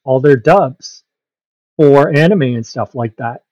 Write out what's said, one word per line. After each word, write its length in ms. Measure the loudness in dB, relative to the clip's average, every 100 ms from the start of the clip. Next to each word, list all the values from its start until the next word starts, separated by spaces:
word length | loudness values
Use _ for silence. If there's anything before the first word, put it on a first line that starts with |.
all 160 | -4 0
their 160 | 2 2
dubs 680 | 2 0 0 -8 -20 -20 _ _ _ _ _ _ _ 0
for 380 | 2 4 2
anime 280 | 0 0 0
and 240 | -2 -6 -10
stuff 300 | -10 -10 -8
like 200 | -10 -8
that. 280 | -12 -12 _